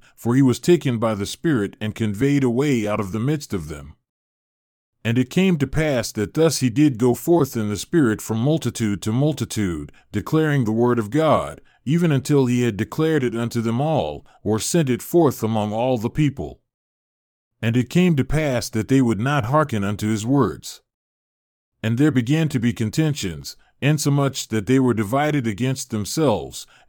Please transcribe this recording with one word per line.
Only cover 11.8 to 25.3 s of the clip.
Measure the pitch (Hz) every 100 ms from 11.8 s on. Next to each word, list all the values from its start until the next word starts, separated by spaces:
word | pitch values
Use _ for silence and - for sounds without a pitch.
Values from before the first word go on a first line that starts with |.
| 120
even | 170 170
until | 139 - 143 123
he | 123
had | 120 98
declared | 110 - 160 156
it | 123 113
unto | 117 120
them | 113 117
all, | 151 143 76 73 - _
or | 101 107
sent | - 175 139
it | 120
forth | - 170 147 -
among | 110 110 104
all | 107 131 123
the | 120
people. | - 147 139 73 - _ _ _ _ _ _ _ _ _ _
And | 110 120
it | 120
came | 175 180 143
to | -
pass | 147 147 120 -
that | 110 -
they | 135
would | 120 98
not | 131 147 110
hearken | 151 151 110
unto | 98 101 107
his | 110 113
words. | 143 101 69 - - _ _ _ _ _ _ _ _ _ _
And | 110 117
there | 151
began | 127 117 160 156
to | -
be | 117
contentions, | - 110 - 156 139 95 73 69 - _ _
insomuch | 135 151 - 143 139 - -
that | 110 101
they | 131
were | 127
divided | 110 101 135 151